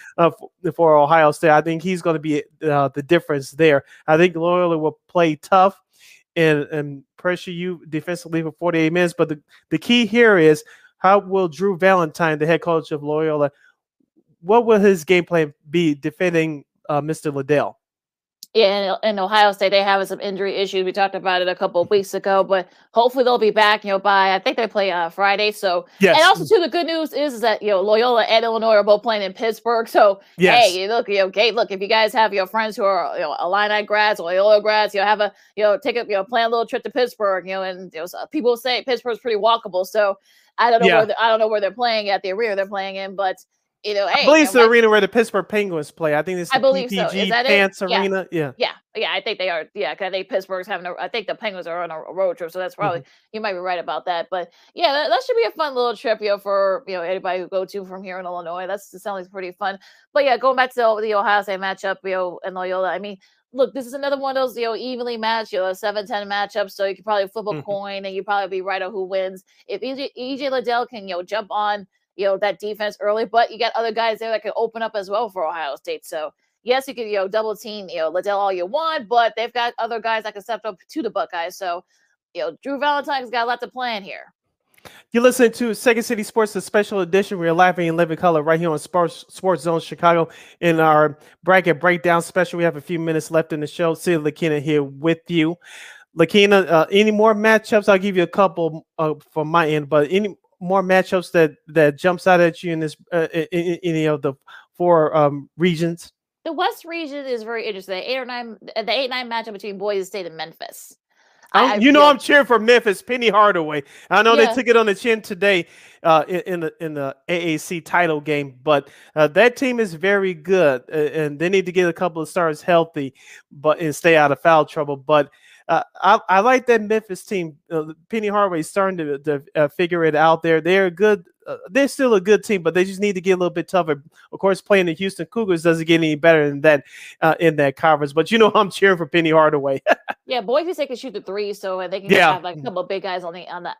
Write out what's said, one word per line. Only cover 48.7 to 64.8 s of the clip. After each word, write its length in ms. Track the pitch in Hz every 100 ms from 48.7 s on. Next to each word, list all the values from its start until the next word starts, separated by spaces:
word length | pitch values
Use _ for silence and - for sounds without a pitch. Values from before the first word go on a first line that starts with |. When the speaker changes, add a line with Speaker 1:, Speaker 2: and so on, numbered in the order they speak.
| - _
Speaker 2:
yeah, 160 | 220 214
I 120 | 185
think 160 | 220 185
they 100 | 185
are. 160 | 170 156
Yeah, 220 | 208 170
'cause 140 | 156 185
I 20 |
think 180 | 190 185
Pittsburgh's 380 | 190 190 185 185
having 180 | 190
a, 80 | 175 -
I 80 | 180
think 180 | 233 196
the 80 |
Penguins 320 | 208 220 185 165
are 160 | 170
on 80 | 170
a 80 | 160 -
road 240 | 165 190 175
trip, 140 | 165
so 80 | 185
that's 160 | 180
probably, 260 | 180 202 170
Speaker 1:
Mm-hmm. 80 | - _ _
Speaker 2:
you 80 | 220
might 140 | 214
be 40 | 180
right 200 | 185 180
about 260 | 165 160
that. 220 | 185 175 165
But, 220 | 185 170 _ _
yeah, 180 | - 339
that, 160 | 277 302
that 140 | 359 523
should 100 | 453
be 80 |
a 60 | 427
fun 220 | 311 302
little 220 | 254 240 214
trip, 240 | 226 220
you 80 | 208
know, 80 | 202
for, 480 | 196 196 196 180 190
you 60 |
know, 80 | 185
anybody 400 | 170 190 185 185
who 80 | 175
go 160 | 180
to 220 | 190 202 185
from 160 | 185
here 160 | 190 185
in 80 | 180
Illinois. 400 | 175 170 180 185
That's, 240 | 202 -
that 100 | 185
sounds 280 | 208 196 185
pretty 240 | 196 180
fun. 260 | 180 180 196 _ _ _
But, 120 | 294 277
yeah, 100 | 233
going 200 | 254 262
back 180 | 254
to 60 | 247
the, 200 | 226 214
the 140 | 214
Ohio 260 | 202 214 208
State 200 | 202 190
matchup, 360 | 190 190 196 185
you 60 | 190
know, 280 | 185 180 170
and 100 | 190
Loyola, 360 | 185 185 185 185
I 80 | 175
mean, 180 | 202 190 _ _ _
look, 180 | 247 247
this 140 | 262 240
is 80 |
another 240 | 277 277 277
one 180 | 269 262
of 100 | 262
those, 120 | 220
you 80 | 226
know, 100 |
evenly 400 | 214